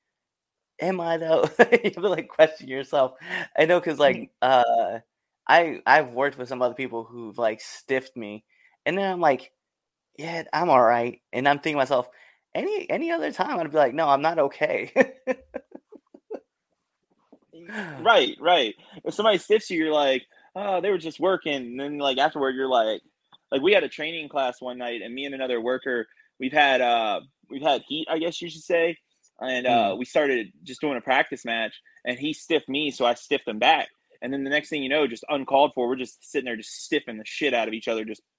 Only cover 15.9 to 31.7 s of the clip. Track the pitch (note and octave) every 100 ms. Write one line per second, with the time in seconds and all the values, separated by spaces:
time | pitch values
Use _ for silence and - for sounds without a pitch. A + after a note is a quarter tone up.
15.9 | - _ - - G#4+ _ _ _ _ _
16.9 | _ _ _ _ - _ E3 E3+ G#3+ F#3
17.9 | C#3 F#3+ A#3 C3 - D#3+ F3 A2+ - -
18.9 | G3 - - G#3+ G3 - G#3+ - F3 D#3
19.9 | D3+ C#3 C3 - _ _ F#3+ G3+ F#3 F#3
20.9 | F#3+ D#3+ - E3+ F#3 D#3+ C#3 B2 B2 C#3+
21.9 | D3 C#3 B2+ D3+ D3+ C3+ C3 C3+ B2+ A2
22.9 | G#2 _ _ _ - - C3+ D#3 G3+ C#3+
23.9 | - D#3 E3 D3 C#3+ C3 B2 B2+ B2 B2
24.9 | A#2+ G#2 B2 C#3+ C3+ C3 B2 A#2 B2+ C3+
25.9 | A#2+ A2 _ _ - C3 D3 C#3+ C3 B2
26.9 | A#2 A2 F#2+ C#2+ _ - C#3 D3+ C3 -
27.9 | D3+ - D#3+ E3+ - E3+ D#3+ - E3+ E3
28.9 | E3 _ _ _ - B2+ B2+ B2 A#2+ G#2+
29.9 | F#2+ B2+ E3+ D3 B2+ G#2 _ - B2+ D3+
30.9 | B2+ B2 C3 D#3 C3 B2 A2+ A2